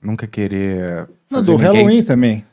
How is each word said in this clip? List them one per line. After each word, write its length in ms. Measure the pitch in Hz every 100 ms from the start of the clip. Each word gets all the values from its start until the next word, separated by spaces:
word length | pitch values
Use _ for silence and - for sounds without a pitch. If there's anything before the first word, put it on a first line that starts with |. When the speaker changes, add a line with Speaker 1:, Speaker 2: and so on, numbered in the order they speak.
Speaker 1:
Nunca 240 | 104 110 110
querer 800 | - 101 98 98 92 90 85 - _ _
Speaker 2:
Não, 100 | 269
Speaker 1:
fazer 120 | 190
Speaker 2:
do 60 | 156
Speaker 1:
ninguém 160 | 170
Speaker 2:
Halloween 240 | 208 208 233
Speaker 1:
se 60 |
Speaker 2:
também, 420 | 226 123 120 107 -